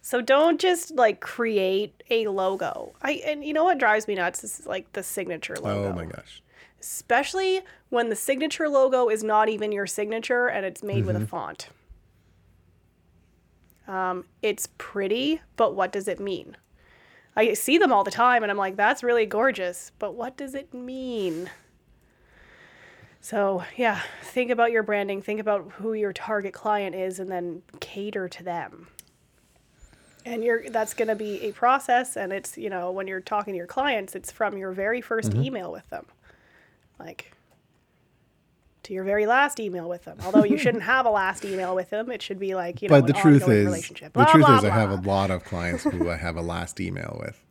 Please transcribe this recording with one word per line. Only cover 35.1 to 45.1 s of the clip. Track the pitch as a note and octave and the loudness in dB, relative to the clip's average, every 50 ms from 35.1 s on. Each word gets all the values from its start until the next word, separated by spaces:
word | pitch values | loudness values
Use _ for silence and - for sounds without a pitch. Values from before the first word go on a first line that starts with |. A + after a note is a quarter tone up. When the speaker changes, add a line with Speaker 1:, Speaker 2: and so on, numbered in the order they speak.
| A#3 A3+ A3 A3 | -4 -2 0 0
Speaker 2:
Mm-hmm. | G2 A#2 - | 0 0 0
Speaker 1:
email | C4+ C4 G#3+ F#3 E3 | -2 -4 -8 -8 -10
with | E2 - - _ | -12 -12 -14 _
them. | - D#2 - _ _ _ _ _ - _ _ _ _ _ _ _ _ _ _ _ _ _ | -14 -14 -14 _ _ _ _ _ -20 _ _ _ _ _ _ _ _ _ _ _ _ _
Like, | - E3 - - - - _ _ _ _ _ _ _ _ _ _ _ _ _ _ _ _ _ _ _ _ _ _ _ _ _ _ _ _ _ _ - | -18 -16 -16 -18 -18 -20 _ _ _ _ _ _ _ _ _ _ _ _ _ _ _ _ _ _ _ _ _ _ _ _ _ _ _ _ _ _ -12
to | - | -10
your | G3+ F#3 F#3+ | -8 -6 -2
very | G3 G3+ G#3 G#3+ | 0 2 2 4
last | G#3+ A#3+ C4+ C#4+ C#4+ C#4 - | 4 4 4 4 2 0 -4
email | A3 G3+ F3+ F3+ E3 E3+ | -6 -6 -6 -6 -6 -8
with | F3 F3 _ | -8 -10 _
them. | - - - - | -20 -16 -10 -8
Although | F#3 G3 C#4 | 6 6 6
you | - G4+ D4+ D4+ | 8 8 4 4
shouldn't | C4+ B3 A3+ A3+ | 2 2 2 2
Speaker 2:
<laughs> | E3+ A3+ B3+ | 0 2 2
Speaker 1:
have | C4 B3 | 4 4
a | A#3 | 4
last | G#3+ G3+ F#3+ F#3+ F#3+ - - | 2 4 2 0 -2 -4 -6
email | G3 G3 F#3+ F#3 F3+ F#3 | -4 -4 -2 -2 -2 -2
with | F#3 F3+ - | -2 -4 -4
them. | G#3 G#3+ A3+ B3 | -6 -6 -6 -6
It | A#3+ G#3 | -8 -10
should | - - G3 F#3 | -8 -10 -8 -6
be, | G3 F#3+ F#3+ | -4 -4 -4
like, | F#3 F3 F3 F3 - | -4 -4 -6 -6 -6
you | G3+ G3+ | 4 8
know, | D3 C#3+ | 8 8
Speaker 2:
But | B2+ | 8
the | B2 C#3+ | 6 2
Speaker 1:
an | - | 6
Speaker 2:
truth | - D#3+ C#3+ C#3 - | 8 8 8 8 8
Speaker 1:
ongoing | C3 A2 G#2 | 8 6 6
Speaker 2:
is, | G2+ | 6
Speaker 1:
relationship. | G2+ G2+ - - - - - - - _ | 4 2 -2 -6 -10 -14 -16 -18 -4 _
Speaker 2:
the | A#3+ C#4 | 4 6
Speaker 1:
Blah, | D#4 | 8
Speaker 2:
truth | D#4+ D#4+ D4+ | 10 10 10
Speaker 1:
blah, | D4 C4+ C4 | 10 8 8
Speaker 2:
is | G#3 | 6
I | G3+ | 4
have | F#3+ A2+ A2 F#2+ | 4 4 2 2
a | G2 | 0
Speaker 1:
blah. | F#2 F2+ G2 | -2 0 2